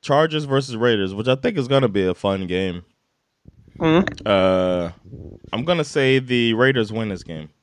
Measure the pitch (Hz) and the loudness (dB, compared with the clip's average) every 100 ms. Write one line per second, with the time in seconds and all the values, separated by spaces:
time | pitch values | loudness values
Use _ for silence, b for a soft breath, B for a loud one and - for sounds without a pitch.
0 | - 143 160 156 143 135 135 113 120 110 | 2 2 2 0 0 -2 -2 -2 2 2
1 | 95 98 117 131 240 202 123 135 131 98 | 0 -2 0 0 0 -2 0 2 2 2
2 | 92 90 101 98 90 90 95 87 87 _ | 0 0 -2 -2 -2 -2 -2 -6 -12 _
3 | _ _ _ _ - _ - - 165 160 | _ _ _ _ -20 _ -20 -4 2 2
4 | 196 - 107 101 95 92 92 90 85 85 | 0 -4 0 2 4 2 2 -2 -4 -10
5 | 90 - 82 - - 110 156 175 147 151 | -20 -18 -18 -18 -10 -6 -2 -2 0 0
6 | 135 131 127 123 117 110 131 131 107 110 | 2 2 2 0 2 4 4 2 -2 -2
7 | 110 92 - 80 78 _ | -6 -6 -8 -12 -12 _